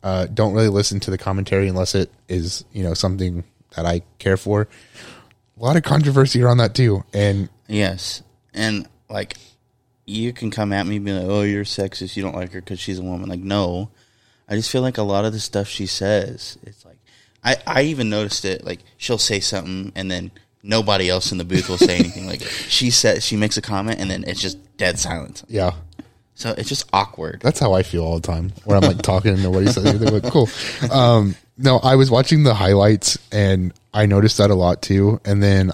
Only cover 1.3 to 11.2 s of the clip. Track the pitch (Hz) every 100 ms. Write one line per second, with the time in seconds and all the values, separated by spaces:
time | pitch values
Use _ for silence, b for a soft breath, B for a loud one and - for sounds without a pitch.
1.3 | 98 95 98 98 92 90 98 90 _ -
2.3 | 92 85 - - 104 92 87 95 95 92
3.3 | 87 87 _ _ - 85 87 - _ -
4.3 | 95 - 104 107 B B B B B B
5.3 | _ _ - 120 165 - 147 147 135 131
6.3 | 123 123 120 113 123 123 98 - 101 101
7.3 | 101 95 - - 104 98 92 - - -
8.3 | _ _ - 110 104 - _ - 104 98
9.3 | - - _ _ _ _ _ - 107 117
10.3 | 120 113 110 104 98 98 104 101 95